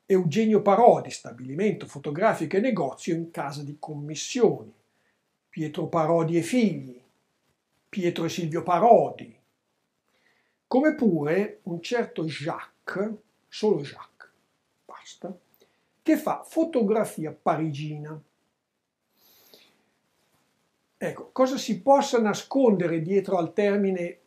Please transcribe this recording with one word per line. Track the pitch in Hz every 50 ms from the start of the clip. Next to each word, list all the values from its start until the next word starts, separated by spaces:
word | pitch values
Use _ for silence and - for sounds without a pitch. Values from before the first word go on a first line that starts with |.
| _
Eugenio | - 196 185 180 165 135 208 226 220 214 202
Parodi, | - 202 196 196 233 233 - - - -
stabilimento | - - - - - 123 127 131 135 151 202 214 175 - -
fotografico | - - 143 139 156 147 151 196 220 190 - 165 147 -
e | 185
negozio | 214 262 233 185 156 131 - - - - 170
in | 165 170 165
casa | - 170 151 139 143 143
di | 147 139 151 -
commissioni, | - - 151 147 143 147 156 143 - - - 254 240 190 143 131 110 - - _ _ _ _ _ _ _ _ _ _ _ _ _ _ _
Pietro | - - 156 151 147 - 165 147
Parodi | - 170 160 151 170 170 165 156 170 170
e | 156
figli, | - - 254 233 202 160 143 135 131 123 - _ _ _ _ _ _ _ _ _ _ _ _ _ _ _ _ _ _
Pietro | - 214 175 170 170 - 165
e | 165
Silvio | - - 170 160 151 170 160
Parodi, | 180 180 170 185 240 233 185 147 131 - - - - - _ _ _ _ _ _ _ _ _ _ _ _ _ _ _ _ _ _ _ _ _ _ _ _ _ _
come | - - 254 294 311 269
pure | - 254 220 170 156 143 147 160 190 208 214 - - -
un | - 170 170
certo | - - 240 240 220 - - - 170
Jacques, | 160 139 - 139 165 139 120 - - _ _ - - - 180 202 220 220 - _ _ _ _ _ _
solo | - - - 214 196 151
Jacques, | 143 139 - - - - _ - - - _ _ _ _ _ _ _ _ _ _ _
basta, | - - - - - - - - 180 190 - _ _ _ _ _ _ _ _ _ _ _ _
che | - - 311
fa | - - - 147 - -
fotografia | - - 311 330 320 - 262 220 196 220 226 202 - - - 156 151 147
parigina. | - - 190 165 147 160 160 147 135 151 151 151 147 147 151 160 156 - _ _ _ _ _ _ _ _ _ _ _ _ _ _ _ _ _ _ _ _ _ _ _ _ _ _ - _ _ _ _ _ _ _ _ _ _ _ _ _ _ _ _ _ _ _ _ _ _ _ _ _ _ _
Ecco, | - - 170 143 - - - -
cosa | - 254 262 277 247
si | - - 214 175
possa | - 269 277 277 277 - - 240
nascondere | 220 208 190 - - - - 269 269 233 208 180 175 170 165 165
dietro | 156 165 196 196 190 190 190 180
al | 170 160 -
termine | - 208 202 196 202 202 196 190 180 175 175 180 - _